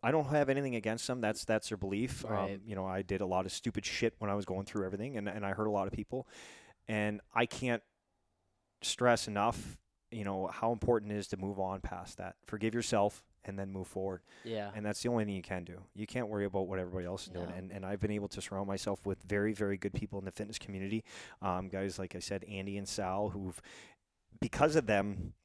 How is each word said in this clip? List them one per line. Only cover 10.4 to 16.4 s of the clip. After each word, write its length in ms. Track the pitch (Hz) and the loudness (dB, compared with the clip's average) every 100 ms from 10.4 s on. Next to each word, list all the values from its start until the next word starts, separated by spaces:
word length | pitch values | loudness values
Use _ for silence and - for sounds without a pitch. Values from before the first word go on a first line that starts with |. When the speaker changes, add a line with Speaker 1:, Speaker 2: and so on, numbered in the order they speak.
| 95 | -2
Speaker 1:
how 240 | - 113 | 0 0
important 400 | 117 - 117 104 | 2 4 4 4
it 40 | 104 | -4
is 100 | 95 | -2
to 80 | 95 | -4
move 220 | 95 98 | -4 -2
on 220 | 95 95 | -2 -2
past 380 | - 90 90 - | -4 -8 -10 -8
that. 180 | 92 - - | -10 -10 -10
Forgive 280 | 110 110 | -2 0
yourself 480 | 113 113 110 101 - - _ - | 0 2 4 4 2 -20 _ -10
and 120 | 98 | -6
then 120 | 98 | -6
move 160 | 95 92 | -6 -6
forward. 360 | 101 95 92 _ - | -4 -4 -4 _ -16
Speaker 2:
Yeah. 260 | 117 110 101 | -6 -4 -4
Speaker 1:
And 100 | 104 | -4
that's 180 | 104 104 | -2 0
the 60 | 120 | 2
only 140 | 120 | 2
thing 100 | 104 | 2
you 80 | 98 | -2
can 220 | 87 95 | -2 -4
do. 140 | 87 90 95 | -4 -12 -16
You 120 | - 107 | -10 -6
can't 220 | 127 113 | -4 -2
worry 180 | 104 | 0